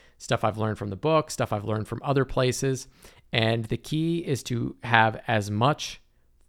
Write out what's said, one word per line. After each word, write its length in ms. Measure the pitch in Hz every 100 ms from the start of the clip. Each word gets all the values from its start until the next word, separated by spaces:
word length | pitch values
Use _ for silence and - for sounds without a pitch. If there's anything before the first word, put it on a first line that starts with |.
| - -
stuff 260 | - 117
I've 140 | 110 107
learned 200 | 110 104
from 120 | 104
the 60 | 98
book, 360 | 151 156 -
stuff 220 | - 120
I've 100 | 107
learned 240 | 104 107 104
from 140 | 117
other 220 | 143 139 131
places. 640 | - 127 123 135 127 - _ - - -
And 340 | 120 113 117 110
the 120 | 117
key 400 | - 156 165 170
is 240 | 175 131
to 320 | - 120 - -
have 380 | 120 117 110 110 -
as 220 | 110 101
much 520 | 104 131 151 - - _ _ _ _